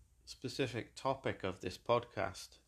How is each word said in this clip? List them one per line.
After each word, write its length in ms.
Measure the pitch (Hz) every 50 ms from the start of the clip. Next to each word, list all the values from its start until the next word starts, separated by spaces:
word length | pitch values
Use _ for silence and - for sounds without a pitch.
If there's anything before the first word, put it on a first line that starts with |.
| - _ _ _ -
specific 680 | - - - - 120 - - 139 117 120 110 - - -
topic 480 | - - 135 135 - - 120 95 -
of 200 | - 92 87 -
this 140 | - 92 -
podcast, 800 | - - - 117 120 117 - - 107 95 98 98 - - - - - _